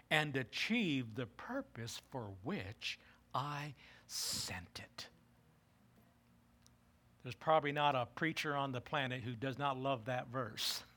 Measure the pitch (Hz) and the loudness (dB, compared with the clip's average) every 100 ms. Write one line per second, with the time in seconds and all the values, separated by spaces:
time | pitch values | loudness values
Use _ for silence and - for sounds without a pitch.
0 | - 156 151 135 123 - - 240 185 135 | 2 4 4 2 0 -2 0 2 4 2
1 | 117 110 117 - - 269 269 - 113 - | 0 -4 -6 -8 -6 -6 -6 -8 -8 -8
2 | - 131 107 95 117 190 95 - - - | -8 -8 -6 -6 -4 -2 -4 -6 -6 -6
3 | - - - 127 143 143 147 - - - | -12 -20 -4 -2 0 -2 -6 -10 -18 -20
4 | - - - - - 95 87 - - - | -8 -4 -2 -2 -2 -6 -8 -12 -12 -12
5 | - - - - - - _ _ - - | -14 -16 -20 -20 -20 -20 _ _ -20 -20
6 | - - - - - - - - - - | -20 -20 -20 -20 -20 -20 -20 -20 -20 -20
7 | - - 127 - 160 156 143 147 147 135 | -20 -14 -10 -2 4 6 6 4 6 6
8 | 117 - 160 - 151 143 139 123 - 151 | 2 0 0 0 0 2 0 -2 0 0
9 | 131 127 113 117 135 127 143 131 135 127 | 0 -2 -4 -2 -2 0 0 0 0 0
10 | 110 127 127 131 120 - - - - | 0 -2 -2 -4 -4 -2 -2 -2 -6